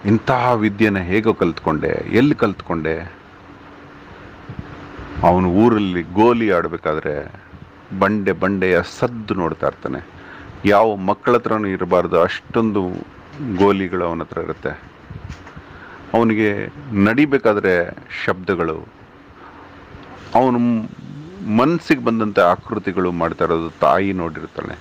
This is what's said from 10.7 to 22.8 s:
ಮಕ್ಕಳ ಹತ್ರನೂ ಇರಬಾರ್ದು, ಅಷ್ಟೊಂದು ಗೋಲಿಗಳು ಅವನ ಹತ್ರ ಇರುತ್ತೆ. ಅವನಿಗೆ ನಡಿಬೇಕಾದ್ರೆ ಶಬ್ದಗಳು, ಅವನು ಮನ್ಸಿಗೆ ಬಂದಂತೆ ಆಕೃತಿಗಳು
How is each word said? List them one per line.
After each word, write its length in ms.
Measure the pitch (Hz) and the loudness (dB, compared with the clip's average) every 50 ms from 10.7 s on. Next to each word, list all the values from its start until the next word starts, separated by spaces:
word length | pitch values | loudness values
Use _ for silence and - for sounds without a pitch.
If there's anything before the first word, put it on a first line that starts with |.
| 101 101 113 113 104 | 4 4 4 4 0
ಮಕ್ಕಳ 380 | 98 92 95 104 - - 127 120 | -2 -2 -2 -4 -2 0 2 2
ಹತ್ರನೂ 320 | 117 - 113 110 110 107 | 2 2 0 -2 -2 -2
ಇರಬಾರ್ದು, 540 | 98 95 92 95 87 92 90 87 85 87 82 | -4 -4 -4 0 2 2 2 2 2 2 2
ಅಷ್ಟೊಂದು 680 | 85 95 - - - - - 117 113 110 98 104 92 90 92 87 - - - - - - - 143 147 123 95 | 2 2 0 -8 -12 -4 -2 0 0 2 0 0 -2 -2 -6 -8 -12 -14 -18 -20 -20 -20 -14 -10 -8 -6 0
ಗೋಲಿಗಳು 480 | 90 98 101 101 95 95 87 92 90 87 | 4 4 4 4 2 0 -4 -2 -2 -2
ಅವನ 160 | 85 85 82 | -2 -4 -6
ಹತ್ರ 180 | 80 - - 82 | -8 -8 -8 -8
ಇರುತ್ತೆ. 420 | 82 82 78 - - - - - - - - - - - - - - - - - - - - - - - - - - - - - - - - | -6 -6 -8 -8 -8 -8 -8 -8 -16 -20 -20 -20 -20 -18 -16 -16 -14 -16 -18 -18 -18 -20 -20 -20 -20 -20 -20 -20 -20 -20 -20 -20 -12 -2 0
ಅವನಿಗೆ 580 | 113 117 113 110 107 107 107 101 101 101 - - - - 135 | 2 2 2 2 2 0 0 0 -2 -6 -10 -12 -16 -12 -4
ನಡಿಬೇಕಾದ್ರೆ 1040 | 110 98 98 107 113 131 151 147 139 135 - 113 107 104 101 95 90 87 87 90 - - - - - - - | 0 2 2 4 4 4 2 4 2 2 2 2 2 4 2 2 2 2 0 -2 -6 -16 -18 -16 -12 -6 -4
ಶಬ್ದಗಳು, 640 | - 92 92 92 98 95 87 85 82 78 80 - - - - - - - - - - - - - - - - - - - - - - - - - - - - - - - | -4 -4 -4 -2 -4 -2 0 -2 -2 -4 -6 -10 -16 -20 -20 -20 -20 -20 -20 -20 -20 -20 -20 -20 -20 -20 -20 -20 -20 -20 -20 -20 -20 -20 -20 -20 -20 -20 -20 -18 0 2
ಅವನು 240 | 113 127 131 123 120 120 120 117 110 107 - - - - - 147 143 151 165 185 202 185 117 107 | 2 2 4 2 2 2 2 0 0 -4 -8 -14 -16 -18 -16 -16 -16 -16 -16 -16 -12 -6 0 2
ಮನ್ಸಿಗೆ 480 | 113 127 151 175 160 - - 160 131 120 | 2 4 2 2 -2 0 0 -2 0 2
ಬಂದಂತೆ 360 | 120 113 113 110 104 98 101 | -2 0 0 -2 0 2 4
ಆಕೃತಿಗಳು 720 | 92 87 92 - - - 113 107 | 4 4 4 2 -2 -8 -8 -6